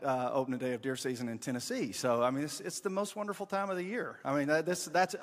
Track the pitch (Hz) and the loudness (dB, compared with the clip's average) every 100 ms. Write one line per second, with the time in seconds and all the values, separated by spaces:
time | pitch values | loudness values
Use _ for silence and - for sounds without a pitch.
0 | 139 127 123 135 131 127 127 120 131 127 | 0 0 2 0 0 0 -2 -2 -2 -2
1 | 135 120 120 113 139 123 - 254 135 95 | -2 -2 -4 -4 -4 -4 -4 -4 -4 0
2 | 127 117 123 135 147 - 185 - 202 190 | 2 4 4 2 -2 -4 -8 -4 -2 -2
3 | 202 214 208 196 196 196 196 185 180 233 | -2 -4 -4 -4 -2 -2 0 -2 -2 -4
4 | 151 117 135 143 139 156 160 180 - 160 | -4 -6 0 2 4 4 4 0 2 4
5 | 185 202 | 4 4